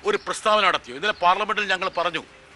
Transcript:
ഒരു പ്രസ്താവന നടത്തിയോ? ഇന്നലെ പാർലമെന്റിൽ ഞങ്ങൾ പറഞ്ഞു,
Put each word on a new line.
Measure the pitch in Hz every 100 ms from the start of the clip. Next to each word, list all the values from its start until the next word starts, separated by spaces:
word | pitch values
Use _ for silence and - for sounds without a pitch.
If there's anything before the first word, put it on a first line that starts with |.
| 202
ഒരു | 202
പ്രസ്താവന | 180 - 220 214 185
നടത്തിയോ? | 156 - 135
ഇന്നലെ | 208 -
പാർലമെന്റിൽ | 175 190 208 208 202
ഞങ്ങൾ | 185 185 180
പറഞ്ഞു, | 170 160 - - -